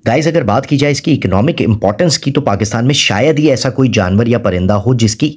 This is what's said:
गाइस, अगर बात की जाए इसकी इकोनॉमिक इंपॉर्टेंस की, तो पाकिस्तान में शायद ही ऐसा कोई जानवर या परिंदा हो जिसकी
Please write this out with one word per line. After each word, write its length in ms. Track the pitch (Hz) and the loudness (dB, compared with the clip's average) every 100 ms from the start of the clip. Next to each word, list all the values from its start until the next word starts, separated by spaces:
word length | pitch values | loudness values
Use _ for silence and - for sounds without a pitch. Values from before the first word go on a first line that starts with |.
| 113 | -2
गाइस, 220 | 135 160 | 0 0
अगर 160 | 165 | 0
बात 220 | 113 113 - | 0 -2 0
की 120 | 143 | 0
जाए 140 | 143 | 0
इसकी 220 | 139 - | 0 -2
इकोनॉमिक 480 | 131 90 92 143 - | -2 0 0 0 0
इंपॉर्टेंस 560 | - 104 95 - 175 - | 0 0 0 0 0 0
की, 140 | 143 | -2
तो 100 | 147 | -2
पाकिस्तान 420 | 139 101 104 117 123 | -2 -2 -2 -2 0
में 80 | 117 | 0
शायद 440 | - 101 143 151 | 0 0 0 2
ही 80 | 151 | 2
ऐसा 200 | 131 135 | 0 -2
कोई 180 | 131 131 | 0 0
जानवर 360 | 107 90 98 117 | 2 2 2 2
या 120 | 117 | 0
परिंदा 360 | 104 90 92 104 | 0 0 0 0
हो 200 | 110 123 | 0 2
जिसकी 320 | 110 - 151 | 0 0 -4